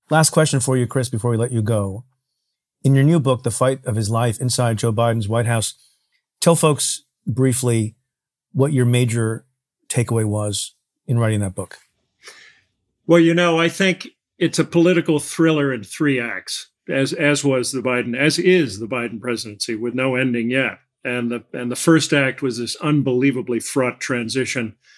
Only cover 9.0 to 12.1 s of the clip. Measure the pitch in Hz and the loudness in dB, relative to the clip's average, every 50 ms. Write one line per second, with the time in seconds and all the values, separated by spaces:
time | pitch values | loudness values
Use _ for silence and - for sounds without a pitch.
9 | 127 113 117 117 113 110 113 117 - _ _ _ _ _ _ _ _ - - 127 | 2 2 0 -2 -2 -2 -4 -6 -10 _ _ _ _ _ _ _ _ -4 -2 -2
10 | 117 - 117 113 110 104 104 104 104 104 98 - - - - _ _ _ _ _ | -2 0 0 0 0 0 -2 -2 -4 -4 -4 -6 -8 -10 -14 _ _ _ _ _
11 | _ - 123 120 117 110 107 104 101 95 92 101 92 - - - _ _ _ _ | _ -2 0 0 0 0 0 -2 -2 -4 -6 -8 -10 -12 -14 -20 _ _ _ _
12 | _ _ | _ _